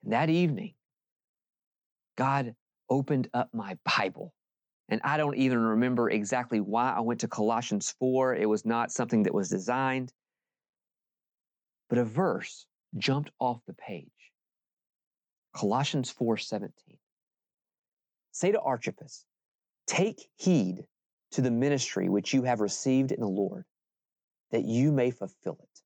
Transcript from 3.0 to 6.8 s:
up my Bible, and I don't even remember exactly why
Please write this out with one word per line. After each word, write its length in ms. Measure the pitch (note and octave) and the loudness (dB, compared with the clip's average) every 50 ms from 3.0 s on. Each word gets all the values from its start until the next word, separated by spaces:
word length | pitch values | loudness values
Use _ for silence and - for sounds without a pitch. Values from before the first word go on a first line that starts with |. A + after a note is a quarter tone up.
| C#3 - D3+ C3 B2 - | 2 0 0 0 0 0
up 160 | - B2 A#2 - - | -2 -4 -4 -2 -6
my 240 | A2+ G#2 G2 F#2+ - _ - - | -8 -8 -8 -10 -8 _ -2 -2
Bible, 380 | - G#2 F#2+ - - - F3 _ _ _ _ _ _ _ _ _ _ _ - | 0 0 -2 -4 -8 -14 -14 _ _ _ _ _ _ _ _ _ _ _ -4
and 100 | - A2+ | -4 -4
I 140 | - C#3 D3 | -2 -2 0
don't 220 | D3+ D3+ D3 C#3+ - | 2 0 0 2 2
even 200 | C3+ C3 B2+ A#2+ | 2 4 4 4
remember 520 | A2+ A2+ A2 A2 A#2+ B2+ B2+ A#2+ A#2 G#2 | 4 4 4 4 4 4 2 2 2 2
exactly 500 | - G#2+ G#2 G2 - B2 B2 A#2+ B2 G#2+ | 2 0 0 0 -2 -2 -2 0 0 0
why 320 | G2+ G2 G#2 A#2 | 0 0 0 0